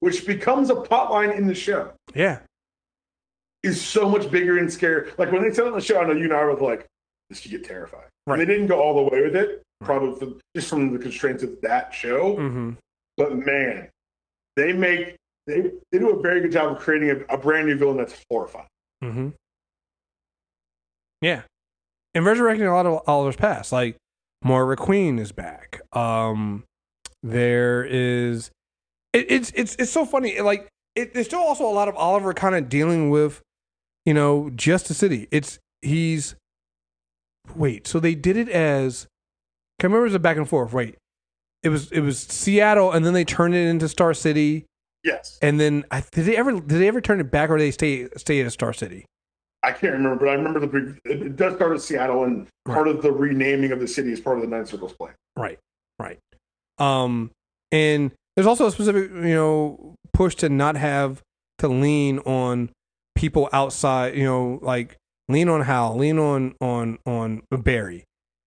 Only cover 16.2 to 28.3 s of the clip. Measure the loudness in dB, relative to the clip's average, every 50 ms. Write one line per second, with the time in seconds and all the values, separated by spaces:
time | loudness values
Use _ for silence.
16.2 | 2 0 0 2 0 0 0 0 0 0 -2 -4 -2 0 0 2 2 0 0 -2
17.2 | -4 -6 -6 -2 0 2 2 2 2 0 0 0 0 0 0 0 -4 -6 -10 -14
18.2 | -10 -6 -4 -4 -4 -6 -12 -18 -20 -20 _ _ _ _ _ -14 -12 -10 -8 -6
19.2 | -8 -8 -10 _ _ _ _ _ _ _ _ _ _ _ _ _ _ _ _ _
20.2 | _ _ _ _ _ _ _ _ _ _ _ _ _ _ _ _ _ _ _ -4
21.2 | -2 -2 -2 -2 -6 _ _ _ _ _ _ _ _ _ _ _ _ _ -2 0
22.2 | 4 4 4 4 4 2 2 2 2 2 2 2 2 2 0 0 0 0 2 2
23.2 | 2 0 -2 0 0 0 0 -2 -6 -2 0 0 0 0 -2 -8 _ _ _ _
24.2 | _ _ _ _ 0 2 4 4 4 2 0 -2 0 2 2 2 2 2 0 -2
25.2 | -4 -6 -10 -12 -14 -14 -14 -18 -20 -20 -20 -20 -14 _ -4 -2 -2 0 0 0
26.2 | -2 -2 -2 -2 -4 -4 -6 -8 -12 _ _ _ _ _ _ _ -20 -20 _ _
27.2 | -10 -4 -2 0 2 2 2 2 2 2 0 -2 -2 -2 -2 -2 0 0 0 -2
28.2 | -2 -2